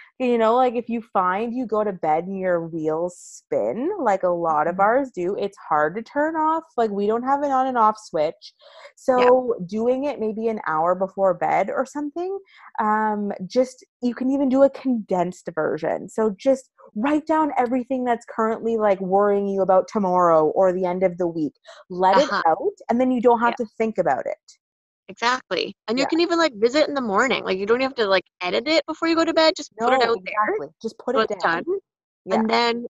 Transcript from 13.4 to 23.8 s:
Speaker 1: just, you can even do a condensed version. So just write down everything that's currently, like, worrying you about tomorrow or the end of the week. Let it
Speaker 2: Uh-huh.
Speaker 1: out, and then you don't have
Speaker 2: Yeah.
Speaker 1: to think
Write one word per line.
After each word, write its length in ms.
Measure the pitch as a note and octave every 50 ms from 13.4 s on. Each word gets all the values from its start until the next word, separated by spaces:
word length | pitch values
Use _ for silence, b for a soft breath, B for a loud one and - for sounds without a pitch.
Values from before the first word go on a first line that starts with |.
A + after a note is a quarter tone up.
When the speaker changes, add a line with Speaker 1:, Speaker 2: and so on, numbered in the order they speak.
| F#3+
Speaker 1:
just, 380 | F3 - B3 B3+ B3+ - - - _ _ _ -
you 120 | B3 A#3
can 160 | - C4 C4
even 180 | C#4 C#4 C#4+ C4
do 120 | B3 C4+ C#4
a 60 | C4+
condensed 800 | C4+ - - C4+ B3+ A3+ F#3+ - F#3+ F3+ F3 F3+ F3+ - _ - E3+
version. 540 | D#3+ D#3 - - D#3 E3 - F2 D2+ - F#3+
So 220 | - - A3 A3 G3 -
just 320 | - C4+ C4+ C4 - _ _ B B B _
write 300 | G#3 A3 C#4+ D4+ D#4 D4+
down 260 | - D#4 D#4 D#4 D4 - -
everything 460 | B3 A#3 B3+ B3+ A#3+ - C4+ B3+ B3
that's 220 | B3 A#3 A#3 - -
currently, 480 | - - A3 A3 A3+ - - A3+ A3+ A3
like, 220 | G#3+ G#3 G3 F#3+
worrying 480 | F#3+ F3+ F#3 G3 G3+ G#3 G3+ G3+ G3+ G3+
you 140 | G3 G3 F#3+
about 260 | F#3 F#3+ F#3 F3+ -
tomorrow 580 | - A3 G3+ F#3 F3+ F3+ F3+ E3+ E3 D#3 D#3 D3+
or 240 | - - F#3+ F#3 F3+
the 140 | F#3 F#3
end 160 | F3+ F3+ F#3 F#3+
of 140 | F#3 F3 E3+
the 100 | F#3 E3+
week. 260 | E3 E3 D#3 C#3 - _ B B B B B B
Let 280 | F3+ F3 F#3+ F#3 G3+ B3+
it 120 | D4+ C4+
Speaker 2:
Uh-huh. 120 | G#3 F#3 -
Speaker 1:
out, 280 | - C#4 - C#4+ G#4 G4+ - - -
and 100 | A#3 A#3+
then 120 | B3+ B3+ B3+
you 100 | B3 A3
don't 180 | B3 A#3+ A3
have 140 | A#3 A#3+ A#3
Speaker 2:
Yeah. 20 |
Speaker 1:
to 100 | - A#3 G#3+ -
think 200 | -